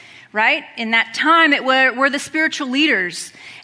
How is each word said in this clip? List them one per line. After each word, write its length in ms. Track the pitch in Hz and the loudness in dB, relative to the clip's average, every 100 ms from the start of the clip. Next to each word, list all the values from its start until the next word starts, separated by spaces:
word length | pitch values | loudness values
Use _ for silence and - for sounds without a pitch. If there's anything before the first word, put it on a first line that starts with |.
| - - - | -20 -20 -10
right? 320 | 208 226 311 - - | -2 0 0 -6 -10
In 160 | 226 | -2
that 200 | 226 220 | -2 -2
time, 380 | - 285 330 320 | -2 2 4 4
it 120 | 277 | 2
were, 280 | 247 262 262 | 2 2 2
were 180 | 240 277 | 2 -2
the 80 | 277 | -2
spiritual 500 | - 311 311 - 269 | -6 -2 -2 -4 -4
leaders 640 | 262 311 214 180 175 - - - - | -2 0 0 -4 -8 -14 -18 -20 -10